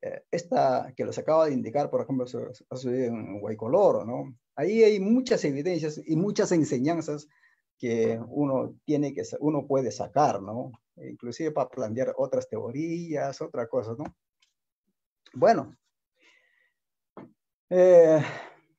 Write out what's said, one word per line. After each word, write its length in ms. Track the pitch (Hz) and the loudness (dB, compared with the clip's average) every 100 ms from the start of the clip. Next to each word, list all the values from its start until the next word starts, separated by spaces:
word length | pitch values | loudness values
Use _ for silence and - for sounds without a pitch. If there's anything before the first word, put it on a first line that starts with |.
eh, 220 | - - - | -12 -12 -6
esta 600 | 170 - 151 135 123 139 - | -6 -2 2 2 2 -4 -6
que 80 | |
les 140 | 110 110 | -6 -4
acaba 280 | - 160 156 | 2 4 4
de 60 | |
indicar, 360 | 131 113 143 143 | 0 -2 -2 -2
por 120 | 127 | -4
ejemplo, 260 | - 131 123 | -4 -4 -4
su-, 240 | 120 117 - - | -8 -10 -14 -14
ha 80 | 127 | -10
sucedido 320 | 127 127 123 | -4 -2 -2
en 300 | 113 107 101 | -4 -8 -10
Guaycoloro, 680 | 107 107 113 175 185 113 | -8 -6 0 4 4 2
¿no? 320 | 104 135 139 120 _ - | -2 -8 -10 -16 _ -6
Ahí 260 | 165 220 | -2 4
hay 160 | 214 208 | 6 4
muchas 460 | 190 247 247 202 | 2 2 2 0
evidencias 560 | 151 139 165 170 156 151 | 0 -2 -2 -2 -4 -8
y 120 | - 160 | -2 0
muchas 340 | 202 202 190 | 0 0 2
enseñanzas 800 | 175 147 131 139 170 156 147 - _ _ _ _ - | 2 2 0 0 -2 -4 -8 -10 _ _ _ _ -8
que 420 | 123 113 113 113 - | -4 0 0 -2 -6
uno 460 | 143 143 131 123 - | -2 0 0 -2 -8
tiene 300 | - 139 143 | -2 0 0
que 100 | 135 | -4
sa-, 140 | - - | -8 -2
uno 280 | 147 147 135 | -2 -2 0
puede 240 | 135 120 | 0 0
sacar, 500 | - 95 139 143 101 | -6 -4 2 2 2
¿no? 300 | 98 113 127 117 _ - | -6 -8 -10 -14 _ -20
Inclusive 560 | 135 - 120 120 156 | -18 -14 -12 -6 -4
para 160 | 151 131 | -2 -4
plantear 440 | 131 110 110 127 - | -4 -6 -4 -4 -2
otras 320 | 135 127 - | -2 -2 -4
teorías, 920 | 110 104 135 165 165 170 143 139 135 | -8 -8 -6 -6 -6 -6 -6 -6 -6
otras 280 | 160 139 120 | -10 -8 -4
cosas, 280 | 131 110 117 | -4 -4 -8
¿no? 60 | 170 - _ _ _ _ _ _ _ _ _ _ _ | -12 -14 _ _ _ _ _ _ _ _ _ _ _
Bueno, 420 | 127 180 196 127 - _ _ _ _ _ _ _ _ _ _ _ _ _ - - _ _ _ - | 0 2 2 -2 -14 _ _ _ _ _ _ _ _ _ _ _ _ _ -20 -20 _ _ _ -2
eh, 500 | 180 185 175 160 156 131 - - - _ | 6 10 10 10 8 2 -6 -14 -20 _